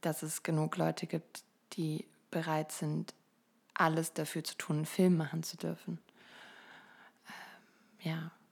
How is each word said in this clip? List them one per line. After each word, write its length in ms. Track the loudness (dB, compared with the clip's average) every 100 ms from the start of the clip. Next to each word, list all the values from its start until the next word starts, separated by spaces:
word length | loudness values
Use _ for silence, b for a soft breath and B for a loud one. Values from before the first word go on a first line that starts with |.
dass 220 | 0 0
es 200 | -2 -4
genug 340 | 2 2 2 2
Leute 300 | 2 0 -2
gibt, 360 | -4 -4 -18 -18 _ _
die 320 | -4 -2 -2 -6 _ _
bereit 420 | -4 0 0 0
sind, 440 | -4 -2 -2 -4 -10 _ _ _ _ _
alles 400 | 2 4 4 0
dafür 300 | -2 -4 -4
zu 120 | -6 -8
tun, 220 | -2 0
einen 80 | 0
Film 320 | 6 8 8
machen 240 | 4 -2
zu 160 | -6 -6
dürfen. 400 | -6 -6 -8 -10 _ B B B B B B B B B B B -18
Ähm, 840 | -16 -16 -20 -20 _ _ _ -4
ja. 200 | -4 -6 -12 _